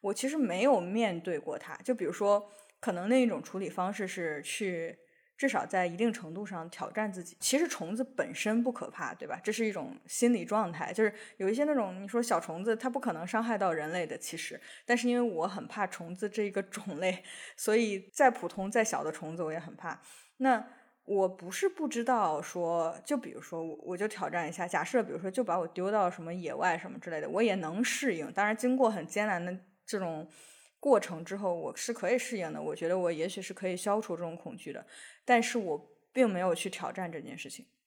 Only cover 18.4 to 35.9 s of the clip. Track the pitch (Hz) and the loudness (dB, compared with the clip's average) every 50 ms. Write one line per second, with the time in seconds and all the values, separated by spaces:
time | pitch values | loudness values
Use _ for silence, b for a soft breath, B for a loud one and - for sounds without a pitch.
18.4 | - 170 - - 190 196 208 233 220 214 - 139 147 156 - - - 156 160 170 | -6 -6 -4 -4 -6 0 2 2 2 2 2 -2 -2 -2 -4 -6 -8 -8 -6 -4
19.4 | 175 156 156 160 156 170 - - - 170 156 - B B B B B B B _ | -4 -4 -4 -6 -8 -10 -16 -12 -10 -10 -10 -10 B B B B B B B _
20.4 | 262 269 254 220 220 B B B B B B _ _ - 202 196 190 185 185 185 | 4 4 4 4 2 B B B B B B _ _ 0 2 4 4 4 2 -2
21.4 | 180 175 - - - 392 370 - 320 277 - 233 233 277 262 233 208 170 156 147 | -10 -8 -4 0 0 0 0 0 -4 -2 0 0 2 2 4 4 4 4 2 2
22.4 | - - - 180 175 165 170 170 165 165 - - - - 294 269 233 - - - | -2 -4 -4 -2 0 2 2 2 2 0 -2 -6 -2 -2 -2 0 0 -4 -12 -12
23.4 | 160 - - 165 165 165 160 - - - 180 175 202 214 208 202 190 151 151 175 | -12 -8 -8 -6 -6 -6 -8 -10 -6 -6 -4 -2 -2 -2 -2 -2 -4 -2 0 -2
24.4 | 165 151 175 - 180 175 - 175 156 180 - 254 214 - 139 - 170 190 190 - | -2 -2 -4 -4 -6 -2 0 0 0 2 2 0 0 2 -4 -4 -4 -4 0 0
25.4 | 247 202 170 185 170 170 170 - 180 190 208 220 196 175 175 - 170 165 170 185 | 0 2 2 0 0 -2 -4 -2 -2 2 4 4 4 2 2 -2 -8 -8 -8 -6
26.4 | 175 156 135 135 170 180 170 165 165 - - - - 180 165 156 151 151 160 190 | -6 -6 -4 0 2 2 2 0 -4 -8 -12 -12 -10 -6 -6 -6 -4 -2 2 4
27.4 | 226 226 190 196 170 156 165 196 247 - - - - 262 196 160 151 - - - | 4 4 4 2 0 -2 -2 0 0 0 0 0 0 0 0 0 -2 -4 0 2
28.4 | 202 208 220 220 - 247 254 262 262 220 214 190 160 175 - 208 208 214 196 175 | 2 2 2 2 2 2 4 6 6 4 4 2 -4 -4 -2 -2 0 0 0 0
29.4 | 175 180 180 185 - _ _ _ _ - - 208 190 170 165 156 160 B B B | -2 -4 -6 -8 -10 _ _ _ _ -4 -4 -2 -2 -2 -4 -6 -8 B B B
30.4 | B B B B B B B _ - 285 262 208 - - 185 160 165 165 190 196 | B B B B B B B _ 4 6 6 6 6 2 -8 -8 -8 -8 -8 -4
31.4 | 202 190 175 170 160 156 - - - - 233 233 - 175 233 254 - - 233 208 | -2 -2 -2 -2 -4 -8 -6 -6 -4 -4 -4 -2 2 2 2 2 2 -2 -4 -4
32.4 | 180 160 156 151 151 156 147 147 170 165 180 185 180 170 170 151 160 185 185 - | -4 -4 -6 -6 -4 -6 -4 -2 -2 0 0 2 2 0 0 0 -2 -4 -4 -6
33.4 | 185 - 190 - 196 185 185 180 - 208 202 214 214 - 180 165 175 165 160 170 | -8 -10 -10 -6 -4 -4 -4 -2 0 0 0 0 0 -2 -6 -6 -6 -8 -8 -10
34.4 | - 165 - - - - 139 - - B B B B B B B B - 247 233 | -12 -14 -14 -12 -12 -12 -12 -12 -12 B B B B B B B B 4 6 6
35.4 | 226 233 - 247 208 180 151 147 - - | 6 4 0 -2 0 0 -4 -4 -6 -12